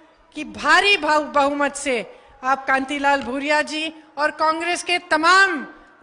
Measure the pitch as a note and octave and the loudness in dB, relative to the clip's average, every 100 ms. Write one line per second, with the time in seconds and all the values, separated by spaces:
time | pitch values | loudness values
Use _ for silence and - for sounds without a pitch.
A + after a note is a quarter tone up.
0 | _ _ _ D4+ B3+ G#3 C4 E4+ G4 G4+ | _ _ _ -14 -12 -4 4 4 6 2
1 | D4+ D4+ C#4+ C#4+ C#4 C#4+ C#4+ C#4 D4 A#3+ | 2 0 2 0 0 0 -4 -4 -4 -4
2 | F#3 - - - B3+ C4+ C#4 C4+ C4+ D4 | -6 -16 -20 -8 -4 -2 0 -2 -2 -2
3 | C#4 C#4 A#3 C4+ C#4+ D4+ C4+ D#4 D#4+ D#4 | 0 0 -2 -6 0 0 0 -4 -8 -10
4 | - - D4+ D4+ D#4+ D#4+ E4+ F4 - F4 | -14 -4 -4 0 0 0 -2 -4 -2 -2
5 | F4 D#4+ E4 F#4+ G4 D#4 G#3+ - - - | 0 0 4 6 4 0 -8 -16 -20 -12